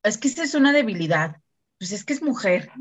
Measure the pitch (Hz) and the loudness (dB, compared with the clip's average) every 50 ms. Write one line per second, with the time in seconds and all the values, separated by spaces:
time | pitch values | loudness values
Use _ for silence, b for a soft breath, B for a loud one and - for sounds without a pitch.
0 | - 208 226 - - 277 - 330 330 269 311 302 269 285 285 294 269 220 190 170 | 0 -2 -2 0 -2 -2 -2 -2 -4 -2 2 4 4 6 6 4 2 2 -2 -4
1 | 165 156 170 156 156 165 156 _ _ _ _ _ _ _ _ _ 185 175 208 196 | 0 0 0 0 0 -2 -6 _ _ _ _ _ _ _ _ _ -10 -10 -10 -10
2 | - - 294 277 320 294 233 - - 190 180 180 - - - 262 | -6 -6 -6 -2 -2 -4 -4 0 0 0 0 0 0 -8 -14 -10